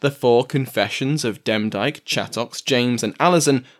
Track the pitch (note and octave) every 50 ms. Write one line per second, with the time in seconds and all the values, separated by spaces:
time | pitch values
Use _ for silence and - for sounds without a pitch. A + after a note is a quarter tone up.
0 | - C#3+ C#3+ - - B2 A#2 A#2+ C3 C3 - C#3 C3 B2+ - G#2+ G2+ G2+ - -
1 | C3+ C3+ D3+ D3+ - A#2+ G2 - - - A2 A2 G#2+ G#2+ G#2 G2 G#2 C#3+ D3 -
2 | _ - - A#2 F#2+ F#2+ - G#2+ A#2+ - - - - - C3 B2 A#2+ B2 A#2+ A2
3 | - G#2+ F#2 - - F3 F3+ E3+ - C#3+ C#3 B2+ B2 - _ _